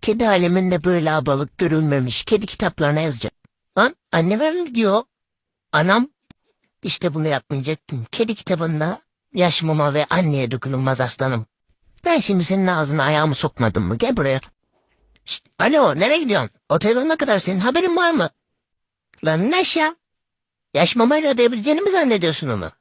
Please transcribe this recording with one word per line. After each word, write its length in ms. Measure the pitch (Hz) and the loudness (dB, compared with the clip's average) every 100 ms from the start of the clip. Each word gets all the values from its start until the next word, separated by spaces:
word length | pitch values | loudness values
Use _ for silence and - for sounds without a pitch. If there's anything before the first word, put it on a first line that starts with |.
Kedi 260 | - 214 233 | -2 0 2
aleminde 560 | 196 175 180 185 180 | 4 4 2 2 0
böyle 280 | 170 175 156 | 0 0 2
abalık 460 | 156 143 139 147 _ | 0 0 -2 -2 _
görülmemiş. 680 | 175 156 156 143 127 117 | 0 0 0 0 -2 -4
Kedi 220 | - 214 208 | -2 -2 -2
kitaplarına 540 | - 190 - 147 147 | -4 -4 -2 -2 0
yazacağım. 340 | 160 123 107 _ _ _ _ - | -2 -4 -8 _ _ _ _ 0
Lan 180 | 233 339 _ | 0 0 _
anneme 400 | 170 165 214 302 | 0 0 0 0
mi 240 | 339 339 233 | -2 -4 0
diyor? 280 | 220 202 240 _ _ _ _ _ _ | 2 0 -2 _ _ _ _ _ _
Anam. 380 | 151 165 208 262 _ _ _ _ _ _ _ | 0 2 2 0 _ _ _ _ _ _ _
İşte 300 | - - 175 | -6 -4 -2
bunu 140 | 151 156 | -2 -2
yapmayacaktım. 800 | 139 - 143 131 156 _ 135 113 | -2 -4 -6 -4 -8 _ -10 -8
Kedi 240 | - 226 214 | -4 -2 -4
kitabında 680 | - 170 165 156 156 202 _ _ _ | -4 -4 -2 -2 -4 -6 _ _ _
yaş 300 | 233 175 - | 0 0 2
mama 300 | 160 156 147 | 0 0 2
ve 120 | 143 147 | 0 0
anneye 420 | 170 175 143 123 | 0 2 0 -2
dokunulmaz 500 | 123 135 131 131 131 | -4 -4 -2 -2 0
aslanım. 440 | 123 - 131 123 110 _ _ _ _ _ - | -2 -2 -2 -2 -6 _ _ _ _ _ 0
Ben 140 | 330 | 0
şimdi 240 | - 196 | 2 0
senin 240 | 160 190 190 | 0 0 2
ağzına 360 | 175 147 151 | 0 0 0
ayağımı 320 | 139 151 156 139 | 2 2 2 0
sokmadım 480 | 151 - 113 98 | -4 -2 -2 0
mı? 120 | 92 113 | -2 -2
Gel 220 | 233 240 | -2 0
buraya. 240 | 139 131 - _ _ _ _ _ _ _ - | 0 -2 -6 _ _ _ _ _ _ _ -8
Şşt, 200 | - _ _ | -8 _ _
alo, 360 | 185 302 240 143 | 2 4 2 2
nereye 200 | 214 311 | 2 0
gidiyorsun? 300 | 285 202 117 _ _ | 0 -2 -2 _ _
Otel 340 | 156 208 233 | 0 2 0
ne 120 | 294 320 | 0 -2
kadar, 240 | 285 208 | 0 0
senin 200 | 175 185 | 0 -2
haberin 360 | 208 285 359 349 | 0 0 0 2
var 160 | 349 | 2
mı? 180 | 320 170 _ _ _ _ _ _ _ _ _ 151 | 0 -2 _ _ _ _ _ _ _ _ _ -2
Lan 260 | 160 202 | 0 2
Neşe. 440 | 359 370 330 311 330 _ _ _ _ _ _ _ | 2 2 0 0 -4 _ _ _ _ _ _ _
Yaş 220 | 139 170 240 | 0 0 2
mamayla 360 | 233 302 311 | 2 2 0
ödeyebileceğini 500 | 247 240 240 214 302 | 2 2 2 0 0
mi 100 | 403 | 2
zannediyorsun 580 | 381 285 214 165 151 147 | 2 2 2 0 -2 -4
onu? 220 | 110 82 - | -4 -6 -12